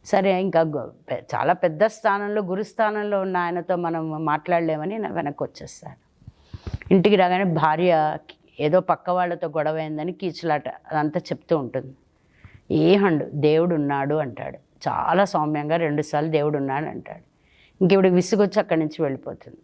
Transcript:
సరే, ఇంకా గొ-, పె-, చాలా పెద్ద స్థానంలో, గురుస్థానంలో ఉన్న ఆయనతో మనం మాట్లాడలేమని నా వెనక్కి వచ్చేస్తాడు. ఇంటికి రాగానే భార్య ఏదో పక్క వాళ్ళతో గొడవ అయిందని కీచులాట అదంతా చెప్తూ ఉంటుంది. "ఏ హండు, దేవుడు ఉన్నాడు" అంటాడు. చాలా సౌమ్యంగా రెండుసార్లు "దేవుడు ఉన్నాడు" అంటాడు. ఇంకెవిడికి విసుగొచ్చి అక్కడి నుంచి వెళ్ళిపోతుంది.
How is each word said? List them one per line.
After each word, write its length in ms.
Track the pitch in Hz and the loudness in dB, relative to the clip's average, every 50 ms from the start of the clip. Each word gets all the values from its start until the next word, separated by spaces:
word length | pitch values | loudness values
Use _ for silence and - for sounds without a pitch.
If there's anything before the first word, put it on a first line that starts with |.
| _ | _
సరే, 360 | - - 196 190 196 185 180 | 0 0 2 2 2 2 2
ఇంకా 200 | 190 190 - 165 | 0 2 2 2
గొ-, 300 | 165 160 147 139 117 - - _ _ - | 2 2 0 -6 -6 -8 -14 _ _ -8
పె-, 120 | 131 - - - 139 | -8 -8 -6 -6 -4
చాలా 180 | 113 123 151 | -2 0 0
పెద్ద 320 | 180 180 - 175 156 156 208 | 0 2 0 -2 2 0 0
స్థానంలో, 580 | 220 220 - - 214 196 202 202 202 208 214 | 0 0 -2 -2 -2 -2 0 -4 -4 -4 -4
గురుస్థానంలో 800 | 202 170 185 190 214 202 - - 220 208 208 214 208 208 208 196 | -4 -4 -6 -6 -6 -8 -4 -2 -2 -2 -2 -2 -4 -2 -2 -2
ఉన్న 160 | 190 190 185 | -2 -2 -2
ఆయనతో 400 | 180 175 175 175 175 165 - 185 | -2 -2 -2 -4 -4 -2 -2 -2
మనం 480 | 175 175 165 165 165 160 160 156 156 160 | -2 -2 -4 -4 -4 -4 -6 -6 -4 -2
మాట్లాడలేమని 760 | 151 147 156 - - 175 170 170 160 156 151 151 185 214 220 | -2 -2 -2 -2 0 0 0 0 0 -2 -2 -4 -6 -6 -6
నా 100 | 208 - | -6 -6
వెనక్కి 340 | - 165 156 147 143 - | -6 -6 -6 -6 -6 -6
వచ్చేస్తాడు. 600 | 143 127 _ - - - - - - - - _ _ _ _ _ _ - _ _ _ _ - - - - - - - - | -10 -10 _ -16 -18 -18 -18 -18 -18 -20 -20 _ _ _ _ _ _ -20 _ _ _ _ -20 -16 -12 -12 -12 -12 0 4
ఇంటికి 240 | 190 190 165 220 208 | 4 6 6 6 6
రాగానే 280 | 185 185 180 180 180 202 | 6 4 4 4 2 2
భార్య 720 | 185 160 160 156 156 156 160 180 180 165 156 151 151 156 156 _ - - _ _ _ _ - | 0 2 2 2 2 2 4 4 4 4 4 4 0 -2 -4 _ -18 -20 _ _ _ _ -2
ఏదో 200 | 151 151 160 185 | 0 2 2 2
పక్క 300 | 180 180 165 - _ 185 | 2 2 -2 -2 _ -2
వాళ్ళతో 380 | 180 180 180 175 175 - 175 160 | 0 0 0 -2 -4 -6 -6 -4
గొడవ 280 | 151 160 147 151 156 | -4 -2 -2 0 -2
అయిందని 360 | 160 156 156 156 151 156 175 | -2 -6 -6 -6 -6 -6 -8
కీచులాట 560 | 180 180 196 175 151 - 170 165 151 147 - 123 | -8 -6 -8 -8 -8 -4 -2 -2 -2 -2 -2 -8
అదంతా 520 | - - _ - 156 151 147 151 151 180 | -12 -12 _ -4 -2 -2 -2 0 -2 -4
చెప్తూ 380 | 170 - 160 - _ - 170 151 | -4 -6 -8 -8 _ 0 0 0
ఉంటుంది. 360 | 131 117 - 135 123 131 135 _ _ _ _ _ _ _ _ _ - - - - _ _ | 0 -4 -6 -8 -8 -8 -18 _ _ _ _ _ _ _ _ _ -20 -20 -20 -20 _ _
"ఏ 260 | - 156 156 170 190 | 0 2 4 6 4
హండు, 280 | 202 196 190 160 147 - - - | 4 4 2 2 0 -2 -4 -4
దేవుడు 400 | 147 139 151 151 160 170 180 170 | 0 2 4 4 4 4 2 0
ఉన్నాడు" 400 | 151 143 143 143 139 139 143 151 | 0 0 -2 -2 -2 -2 0 0
అంటాడు. 440 | 156 147 123 110 - - - - - _ _ _ _ - 147 | -2 -2 -4 -8 -12 -12 -12 -14 -16 _ _ _ _ -6 -4
చాలా 360 | - - - - 165 185 202 | -2 -2 0 0 2 2 2
సౌమ్యంగా 520 | 185 - 165 151 151 151 147 147 151 160 | 2 0 -2 0 0 -2 -4 -2 -2 0
రెండుసార్లు 540 | 170 170 151 147 147 147 - - 147 151 165 | 0 0 0 0 -2 -2 -2 -2 -2 -2 0
"దేవుడు 260 | 156 151 143 151 151 | 0 0 0 0 0
ఉన్నాడు" 300 | 143 139 135 135 143 156 | -2 -2 -2 -4 -4 -4
అంటాడు. 460 | 143 - - - - - - _ _ _ _ _ _ _ _ _ _ _ _ | -6 -10 -12 -14 -14 -18 -18 _ _ _ _ _ _ _ _ _ _ _ _
ఇంకెవిడికి 320 | 190 170 196 196 190 190 180 | 4 6 6 6 6 6 4
విసుగొచ్చి 440 | 180 180 - 226 202 208 185 - 214 | 4 2 2 2 2 2 2 2 0
అక్కడి 220 | 190 - 170 160 | 0 2 0 0
నుంచి 220 | 156 151 156 - | 0 -2 -2 -2
వెళ్ళిపోతుంది. 560 | 160 143 135 131 - 139 - - - - - - | -2 -2 -2 -6 -10 -14 -14 -14 -18 -20 -20 -20